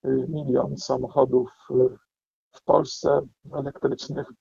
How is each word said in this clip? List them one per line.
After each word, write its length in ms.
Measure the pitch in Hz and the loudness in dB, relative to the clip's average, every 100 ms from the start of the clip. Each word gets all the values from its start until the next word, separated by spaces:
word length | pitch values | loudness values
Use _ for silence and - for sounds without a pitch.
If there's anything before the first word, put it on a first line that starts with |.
y, 220 | 135 131 131 | 0 -2 -2
milion 480 | 151 139 123 135 139 | -6 -2 0 0 -4
samochodów, 720 | - 131 127 147 131 127 123 _ - | -4 -4 -2 2 4 4 0 _ -2
y, 40 | 135 127 - _ _ _ _ _ | 2 2 0 _ _ _ _ _
w 120 | - | -18
Polsce 560 | - - 151 - 147 143 143 _ - | 2 2 2 -4 0 0 0 _ -12
elektrycznych. 720 | 147 139 - 135 135 - 143 139 - | -8 -8 -4 -4 -4 -8 -8 -8 -14